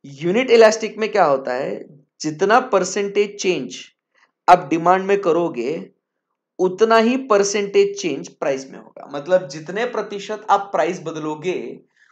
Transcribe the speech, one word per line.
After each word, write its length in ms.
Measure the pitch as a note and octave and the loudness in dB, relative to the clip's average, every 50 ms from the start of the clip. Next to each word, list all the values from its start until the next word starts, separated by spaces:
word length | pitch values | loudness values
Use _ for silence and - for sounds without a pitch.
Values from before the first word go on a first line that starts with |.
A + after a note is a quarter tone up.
| _ | _
यूनिट 440 | C#3+ C#3+ C3+ D#3 F3 F#3 A#3 C4 B3+ | -20 -16 -6 -4 -2 0 0 2 4
इलास्टिक 480 | A3+ A#3 A3+ A3 G#3+ A3 A3 G#3 - | 6 8 8 6 6 2 -6 -8 -6
में 140 | G#3 A3 G#3 | -6 -6 -2
क्या 140 | G#3+ G3+ F3 | 2 2 4
होता 280 | D3+ C#3 C3 - B2+ B2 | 4 2 0 0 -4 -6
है, 440 | B2+ D3 F3+ G3+ - - - D3 _ _ _ _ _ | -4 -6 -6 -8 -10 -12 -18 -20 _ _ _ _ _
जितना 380 | - D#3 D3+ D3+ F#3+ G3 A3 A#3+ | -8 -8 -4 -2 2 4 4 2
परसेंटेज 800 | A#3+ - - F#3+ F3+ F3+ - G#3+ G3+ G3+ G3 G3+ G#3 G3+ G#3 - | 2 2 0 0 0 0 -4 -4 -6 -2 0 -2 -2 -2 -4 -4
चेंज 360 | - F#3+ F3 D3+ B2 B2 - - - - _ _ _ _ _ _ _ _ _ _ _ - | -2 -2 -2 -2 -6 -10 -14 -16 -18 -20 _ _ _ _ _ _ _ _ _ _ _ 6
आप 180 | F3+ E3+ D3 C#3+ | 6 6 6 -4
डिमांड 360 | D#3+ E3 E3 F3 F#3 F#3+ F#3+ | -4 0 2 2 2 2 2
में 160 | F#3+ G3+ G3 | 0 0 0
करोगे, 680 | G3 F3 D#3 E3+ F3 D#3+ C3+ A#2+ A2+ C3 D#3+ F#3 F#3+ - _ _ _ _ _ _ _ _ _ _ _ _ _ - | 2 0 0 0 0 -2 -4 -6 -6 -6 -6 -8 -10 -16 _ _ _ _ _ _ _ _ _ _ _ _ _ -2
उतना 380 | F3+ F#3 F#3 F#3 A3 A3+ A3+ | -2 -2 2 2 4 6 6
ही 200 | A3+ A3 A#3 B3+ | 4 4 4 0
परसेंटेज 840 | C4 C4 - G#3+ G3+ G3+ G3 - G#3 G3+ G3 G3+ G3+ G3 G3+ G3+ - | 0 0 2 2 2 2 2 0 -4 -4 2 2 2 2 2 0 -6
चेंज 260 | - E3+ C#3 - - | -6 -6 -6 -6 -10
प्राइस 440 | - - _ D#3+ D3+ C#3 C3+ C3 - | -14 -12 _ -4 -4 -4 -4 -8 -14
में 80 | - G#2 | -18 -20
होगा। 300 | A2+ - _ - - - C#3+ | -20 -20 _ -20 -18 -12 -12
मतलब 340 | C#3+ - F3 F#3 F#3 - | -12 -2 2 2 2 2
जितने 380 | - D#3 D#3 D3+ D#3 F#3 G#3 A#3+ | -2 -14 -14 -12 -10 -6 -6 -6
प्रतिशत 600 | A#3+ A#3 A3 G3+ - G#3 G3 F#3+ - G#3+ G3+ - - | -4 -4 -6 -8 -6 -10 -12 -8 -10 -10 -10 0 2
आप 200 | D3+ D#3 D#3 - | 2 2 2 -2
प्राइस 300 | - F3 D#3 E3 - D#3+ D3 | -2 -2 -2 -2 -4 -6 -10
बदलोगे, 760 | D#3+ D#3+ D#3 D#3 D#3 D3+ D#3 D3 F#3 E3+ B2+ A2+ C3 - - _ _ _ _ _ _ | -10 -10 -8 -8 -8 -8 -6 -6 -6 -6 -6 -8 -12 -14 -18 _ _ _ _ _ _